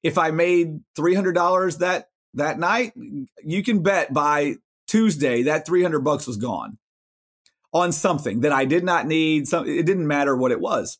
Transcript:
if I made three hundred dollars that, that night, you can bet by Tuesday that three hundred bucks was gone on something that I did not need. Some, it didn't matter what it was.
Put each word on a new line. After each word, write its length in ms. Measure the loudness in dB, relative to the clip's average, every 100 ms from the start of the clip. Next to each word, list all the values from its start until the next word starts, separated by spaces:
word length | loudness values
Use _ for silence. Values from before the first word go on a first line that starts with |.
if 120 | 0 0
I 140 | 0
made 480 | 0 2 2 0 -6 _
three 200 | -2 0
hundred 200 | 2 0
dollars 440 | 0 2 2 0 -2
that, 280 | -2 -2 -6 _ _
that 240 | -6 -4 -2
night, 340 | -2 -2 -4 -8 -14 -12 -14 -14
you 200 | -6 -4
can 180 | 0 0
bet 320 | 2 0 0
by 400 | 0 2 2 0 -4 _ _ -2
Tuesday 560 | 2 2 2 0 2
that 240 | 2 0 0
three 160 | 2
hundred 180 | 2 0
bucks 220 | 0 -2 -4
was 80 | -6
gone 420 | -6 -6 -10 -16 _ _ _ _ _ _ _ _ _
on 180 | 0 0
something 500 | 0 0 0 -2 0
that 100 | 2
I 120 | 2
did 200 | 2 2
not 220 | 2 0 2
need. 400 | 0 2 0 0
Some, 180 | -4 -2
it 200 | -2 0
didn't 200 | 0 0
matter 300 | 0 2 2
what 160 | 0
it 80 | 0
was. 380 | 0 -2 -4 -10